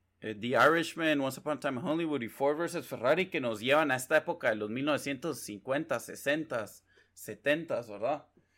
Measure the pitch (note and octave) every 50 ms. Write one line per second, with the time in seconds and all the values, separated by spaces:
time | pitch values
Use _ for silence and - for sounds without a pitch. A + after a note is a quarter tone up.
0 | _ _ _ _ - A2 A2 G#2 G2+ A#2+ B2+ A2+ B2+ D3 E3 E3+ D#3+ E3 - E3+
1 | D#3+ D#3 D3+ C#3+ C3+ C3+ C3 - - D3+ D3 - - C#3+ C3 C3+ D#3 D#3+ D#3 E3
2 | E3+ D#3 D3 C3 A#2 G#2 - - C#3 C#3+ D3+ D#3 E3+ D#3 F3 D#3+ B2+ - C3+ G#2
3 | A2 C3 D#3 F3+ F#3+ F#3 - D#3 C3 A#2 A2 G2 A2+ B2+ C#3 D#3 D#3+ C#3+ C3 B2+
4 | - - D#3 D3+ D#3 E3+ D#3+ - - A#2+ A2 G#2+ G#2 G#2+ A2+ C3 C#3 D3+ D3 B2+
5 | - C#3 C#3 - - E3 C3 - - - G#2 F#2+ - B2+ C3 D3 D#3 - C3 A#2
6 | - - - - - C#3 D3 D#3+ D#3 D#3 C3 A#2 G#2 G2 - - _ _ _ _
7 | _ _ _ - - - G#2 - - C#3 D#3 E3 E3 E3 B2+ A2+ A#2+ G#2+ G#2 G2
8 | A2 C3 D3+ C#3+ - _ _ _ _ _ _